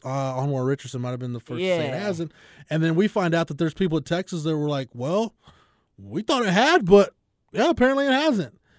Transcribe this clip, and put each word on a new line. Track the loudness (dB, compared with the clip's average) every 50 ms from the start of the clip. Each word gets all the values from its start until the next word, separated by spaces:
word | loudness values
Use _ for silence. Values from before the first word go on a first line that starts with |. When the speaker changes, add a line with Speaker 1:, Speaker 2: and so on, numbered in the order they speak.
| -10
Speaker 1:
uh, | -6 -4 -4 -4 -4 -4
Anwar | -2 -2 -2 -2 -2 0
Richardson | -2 -2 -4 -6 -10 -10 -8
might | -6 -6
have | -6 -8
been | -8 -8
the | -8 -10
first | -10 -10 -6 -4
to | -2
say | 0 0 0 -2
it | -4
Speaker 2:
Yeah. | -4 -4
Speaker 1:
hasn't. | -4 -4 -4 -6 -8 -10 -12 _ -20 -20 -20 -20 -8 -4
And | -2 0
then | 0 2 2
we | 2 0 0
find | 0 -2 0 0 0
out | 0 -2 -2
that | -4 -4
there's | -4 -4 -2
people | -2 -2 -2 -2 -2
at | -4
Texas | -4 -4 -4 -4 -6 -8 -6 -4
that | -2 -2
were | -2 -2 -2
like, | -4 -4 -6 -8 -10
"Well, | -8 -4 -2 -2 -2 -2 -4 -6 _ _ -20 -20 _ _ _ _ _ _ _ _ -20
we | -14 -10 -8 -4
thought | -2 0 0 0 2
it | 2
had, | 2 4 4 4 4 2 6
but, | 8 8 8 8 6 -2 _ _ _ _ _ _ _
yeah, | -2 2 2 2
apparently | 4 4 2 2 2 2 2
it | 2
hasn't." | 2 2 2 2 0 0 -2 -6 -10 _ _ _ _